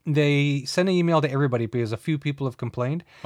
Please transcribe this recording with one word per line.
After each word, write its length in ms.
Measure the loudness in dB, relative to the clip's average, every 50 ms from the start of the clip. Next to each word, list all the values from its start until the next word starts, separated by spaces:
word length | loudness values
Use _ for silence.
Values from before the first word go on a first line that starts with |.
| -4
they 560 | 0 2 2 4 4 4 2 2 2 0 -2 -4
sent 240 | -4 -2 0 2 2
an 60 | 2
email 260 | 2 4 4 2 2
to 100 | 2 2
everybody 360 | 0 0 0 2 2 0 -2
because 260 | -2 -2 -2 -2 -2
a 60 | -4 -6
few 180 | -4 -4 -4 -2
people 280 | -2 -6 -6 -4 -6
have 100 | -6 -6
complained. 480 | -6 -10 -8 -4 -4 -4 -4 -4 -6 -8 _ -16 -10 -10